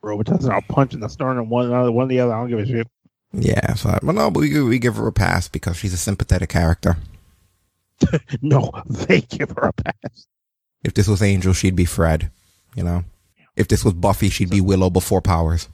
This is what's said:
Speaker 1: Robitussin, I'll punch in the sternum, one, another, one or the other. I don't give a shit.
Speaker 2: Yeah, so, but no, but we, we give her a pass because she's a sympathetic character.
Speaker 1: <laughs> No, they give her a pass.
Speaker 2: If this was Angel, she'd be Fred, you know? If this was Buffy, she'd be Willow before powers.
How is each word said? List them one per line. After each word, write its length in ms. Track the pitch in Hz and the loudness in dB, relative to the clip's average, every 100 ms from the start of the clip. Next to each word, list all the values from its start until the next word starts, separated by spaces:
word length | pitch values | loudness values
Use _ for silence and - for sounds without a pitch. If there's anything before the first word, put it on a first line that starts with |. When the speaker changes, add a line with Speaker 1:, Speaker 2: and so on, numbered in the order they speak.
Speaker 1:
Robitussin, 460 | 107 104 107 180 131 | -8 -6 0 0 0
I'll 100 | 98 | -2
punch 300 | - - 135 | 0 0 0
in 60 | - | -2
the 80 | 104 | -10
sternum, 420 | - 131 127 113 | -6 -4 -4 -2
one, 180 | 120 123 | -2 0
another, 260 | 123 123 | 0 2
one 140 | 117 131 | 2 0
or 20 | |
the 100 | 127 | 0
other. 140 | 123 | 0
I 60 | 110 | 0
don't 80 | 120 | -4
give 100 | 117 | -4
a 60 | 107 | -2
shit. 220 | 117 117 _ _ _ _ | -4 -4 _ _ _ _
Speaker 2:
Yeah, 420 | - 117 107 - 110 | -2 0 0 0 -2
so, 220 | - - | 0 0
but 120 | 135 196 | 0 0
no, 140 | - | 2
but 120 | - | 2
we, 200 | 151 147 | 0 2
we 180 | 127 123 | 2 2
give 180 | 120 104 | 0 -2
her 100 | 113 | -2
a 60 | |
pass 340 | - 90 87 87 | 2 2 2 -2
because 300 | - - 87 | -6 -6 -4
she's 160 | 101 | -4
a 40 | 87 | -4
sympathetic 520 | - 98 - 92 87 | -4 -4 0 0 2
character. 480 | 82 85 85 - 82 - - _ _ _ _ _ _ _ _ | 2 2 2 0 -2 -4 -20 _ _ _ _ _ _ _ _
Speaker 1:
<laughs> 400 | - 156 _ 139 | 0 0 _ -6
No, 280 | 143 135 - - - | 2 2 0 -8 -10
they 360 | - - 185 | -8 2 2
give 300 | - - - | 2 -8 -8
her 180 | - 127 | -2 -2
a 40 | |
pass. 540 | - - - - _ _ _ _ _ _ _ | -2 -8 -8 -14 _ _ _ _ _ _ _
Speaker 2:
If 100 | - | -6
this 140 | - 107 | 0 2
was 140 | 98 | 2
Angel, 300 | 104 98 90 | 2 2 2
she'd 220 | 90 98 90 | 2 2 2
be 100 | 85 | 0
Fred, 460 | - 82 80 80 _ _ _ _ - | 2 2 2 -2 _ _ _ _ -6
you 80 | |
know? 220 | 87 87 90 _ _ _ _ - | -4 -4 -6 _ _ _ _ -4
If 140 | 123 | 0
this 160 | 107 117 | 2 2
was 80 | |
Buffy, 360 | 85 101 95 101 | 2 0 2 0
she'd 200 | - 92 | 0 0
be 100 | 98 | 2
Willow 280 | 95 95 92 | 2 2 2
before 320 | 90 - 98 | 2 2 0
powers. 480 | - 85 82 82 - | 2 2 2 -2 -4